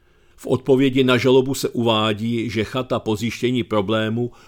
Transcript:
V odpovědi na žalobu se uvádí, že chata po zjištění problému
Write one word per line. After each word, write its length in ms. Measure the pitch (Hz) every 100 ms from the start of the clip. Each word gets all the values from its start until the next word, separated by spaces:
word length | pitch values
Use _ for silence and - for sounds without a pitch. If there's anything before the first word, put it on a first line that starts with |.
| _ _ _ -
V 100 | -
odpovědi 560 | 127 - 131 139 127
na 140 | 127 127
žalobu 360 | 131 135 131
se 160 | 131 -
uvádí, 800 | - 117 107 110 104 113 117 113
že 140 | 107
chata 360 | 104 131 127 120
po 160 | 113 104
zjištění 480 | 117 - 120 127
problému 680 | 110 107 98 110 110 113 120 -